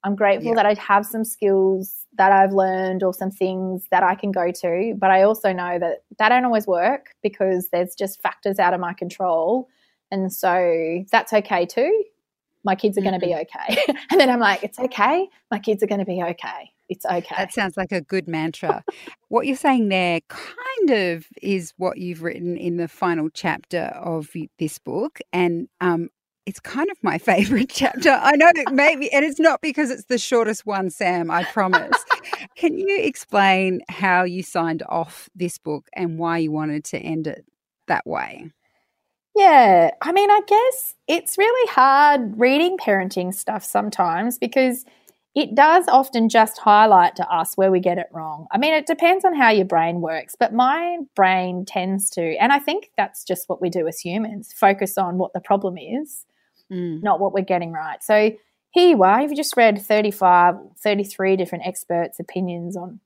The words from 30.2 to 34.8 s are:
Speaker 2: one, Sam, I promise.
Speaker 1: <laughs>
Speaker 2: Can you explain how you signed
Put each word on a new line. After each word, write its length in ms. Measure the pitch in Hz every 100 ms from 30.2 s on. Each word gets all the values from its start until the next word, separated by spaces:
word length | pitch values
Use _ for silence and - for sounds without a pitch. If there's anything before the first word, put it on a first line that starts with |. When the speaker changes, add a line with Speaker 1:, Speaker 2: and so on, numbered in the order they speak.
| - 240 220 214 214
Speaker 2:
one, 240 | 196 190
Sam, 400 | - 190 175 170
I 140 | 170
promise. 600 | 180 - 185 466 - 494 - 523 -
Speaker 1:
<laughs> 280 | - - -
Speaker 2:
Can 200 | 339 -
you 180 | 392 392
explain 840 | - - - 208 196 190 190 180 -
how 340 | - 190 180
you 180 | 180 180
signed 400 | 180 180 165 160